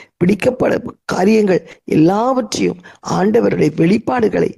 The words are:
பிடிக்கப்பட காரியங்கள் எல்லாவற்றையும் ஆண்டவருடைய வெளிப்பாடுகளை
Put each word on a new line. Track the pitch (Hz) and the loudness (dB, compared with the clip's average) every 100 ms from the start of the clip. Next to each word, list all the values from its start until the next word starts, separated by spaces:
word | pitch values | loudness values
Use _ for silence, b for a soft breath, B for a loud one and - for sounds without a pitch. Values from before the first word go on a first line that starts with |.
| B - | B -4
பிடிக்கப்பட | 180 208 254 247 - - - - - | 0 0 0 0 -2 -2 -6 -16 -8
காரியங்கள் | - 190 220 208 175 - B - | -2 2 2 2 0 -2 B -4
எல்லாவற்றையும் | - 160 202 240 262 214 - 185 - B B - | 2 2 2 0 -2 -4 -4 -4 -4 B B -6
ஆண்டவருடைய | 170 190 220 202 180 156 151 | -2 0 2 0 0 0 2
வெளிப்பாடுகளை | 165 226 - 254 214 180 170 | 2 2 0 -2 0 0 -2